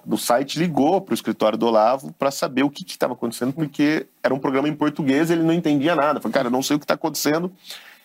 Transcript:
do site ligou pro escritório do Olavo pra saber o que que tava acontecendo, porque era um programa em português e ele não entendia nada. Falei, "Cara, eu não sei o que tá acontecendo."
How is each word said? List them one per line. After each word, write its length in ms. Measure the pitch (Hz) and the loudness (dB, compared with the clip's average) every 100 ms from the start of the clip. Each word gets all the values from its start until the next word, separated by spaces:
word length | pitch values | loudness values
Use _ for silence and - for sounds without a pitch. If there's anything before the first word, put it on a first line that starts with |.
| - | -4
do 120 | 110 | -4
site 420 | - 120 135 143 | 0 0 0 -2
ligou 420 | 175 131 143 190 | -2 2 2 2
pro 140 | 190 113 | -2 -4
escritório 420 | - 107 110 110 | -4 0 0 2
do 100 | 117 | 2
Olavo 460 | 110 110 135 147 | 4 4 2 -4
pra 180 | - 139 | -2 -2
saber 320 | 139 170 127 | -2 -4 0
o 60 | 143 | 0
que 140 | 143 | -2
que 140 | 185 - | -12 -4
tava 160 | 139 | -4
acontecendo, 380 | 120 120 - 123 | -2 -6 -4 -4
porque 560 | 147 147 - 147 160 - _ | -4 -6 0 0 0 -4 _
era 100 | - | -2
um 60 | 139 | 0
programa 300 | 139 135 143 | 0 0 0
em 60 | 151 | 0
português 540 | 151 147 139 135 165 | -2 -2 0 2 2
e 40 | |
ele 100 | 170 | 2
não 100 | 160 | 2
entendia 420 | 170 165 147 147 165 | 2 2 2 2 2
nada. 260 | 147 127 | 2 0
Falei, 120 | 107 | 0
"Cara, 140 | 139 123 | 0 0
eu 40 | |
não 120 | 127 | -2
sei 140 | 131 147 | 0 -2
o 20 | |
que 80 | - | 0
tá 60 | |
acontecendo." 580 | - 160 147 156 156 185 185 - - - - | -2 -2 -2 0 0 -2 -10 -18 -18 -18 -20